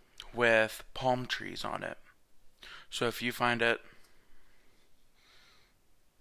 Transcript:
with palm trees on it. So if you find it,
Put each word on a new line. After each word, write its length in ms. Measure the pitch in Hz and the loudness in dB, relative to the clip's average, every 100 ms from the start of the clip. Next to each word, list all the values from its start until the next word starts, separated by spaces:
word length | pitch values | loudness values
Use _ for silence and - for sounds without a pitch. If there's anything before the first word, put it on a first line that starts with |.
| - - - | -20 -20 -8
with 500 | 117 117 113 110 - - | 2 6 6 4 -2 -12
palm 320 | - 127 127 120 | -2 0 0 -2
trees 380 | - 95 95 - | -6 -6 -6 -6
on 180 | 98 | -6
it. 140 | 92 - - _ _ - - - - - - | -6 -10 -16 _ _ -20 -20 -20 -18 -18 -12
So 180 | - 120 | -2 -2
if 140 | - | 0
you 100 | 120 | -4
find 300 | - 120 117 | 2 2 4
it, 200 | 117 - - - - - - - - - - - - - - _ _ - - - _ _ _ - _ _ | 4 2 -4 -20 -20 -20 -18 -18 -18 -20 -20 -20 -20 -20 -20 _ _ -20 -20 -20 _ _ _ -20 _ _